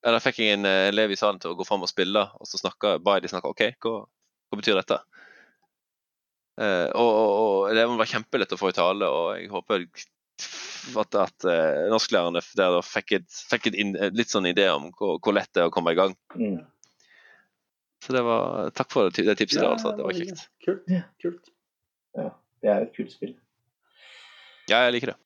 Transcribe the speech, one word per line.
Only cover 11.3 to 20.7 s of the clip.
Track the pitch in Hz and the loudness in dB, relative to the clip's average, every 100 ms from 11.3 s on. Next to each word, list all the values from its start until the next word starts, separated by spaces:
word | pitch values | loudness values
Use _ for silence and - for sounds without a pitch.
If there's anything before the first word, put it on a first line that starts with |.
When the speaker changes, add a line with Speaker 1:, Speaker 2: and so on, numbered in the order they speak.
| _ 92 | _ 0
Speaker 1:
eh, | 85 80 71 87 | 2 2 2 2
norsklærerne | 113 - 104 87 87 | 0 2 0 0 -2
f-, | - - | -4 0
der | 92 | 2
da | 87 | 2
fikk | - - - 101 | 0 -6 -2 -4
et, | 87 - - | -4 -18 -4
fikk | 120 - | -2 -2
et | 101 | -2
inn-, | 104 92 | -2 0
eh, | 98 98 | -2 0
litt | 117 | 0
sånn | 107 90 | 0 0
idé | 90 98 | 2 2
om | 76 71 - | 2 -4 -6
hvor, | 101 82 | -4 -2
hvor | - 101 | 0 0
lett | - | 0
det | - 85 | 0 2
er | |
å | |
komme | 87 85 | 2 0
i | 85 | 2
gang. | 95 92 _ | 2 0 _
Speaker 2:
Mm. | - 110 90 - _ _ _ _ _ _ _ _ _ _ _ _ _ | -6 -4 -4 -10 _ _ _ _ _ _ _ _ _ _ _ _ _
Speaker 1:
Så | - | -4
det | 131 | -2
var, | 120 113 87 85 82 | 2 0 0 -4 -6
takk | - 131 | -4 -4
for | - 98 | 2 2
det, | 90 90 | 2 0
det | 101 | 2
tipset | 101 - | 0 0
der, | 123 | 0
Speaker 3:
Ja, | |
Speaker 1:
altså, | 131 220 208 | 0 -2 -4
det | - | -4
var | |
Speaker 3:
veldig | 185 180 | -6 -8
Speaker 1:
kjekt. | 175 - _ | -12 -18 _
Speaker 3:
kult. | - | -6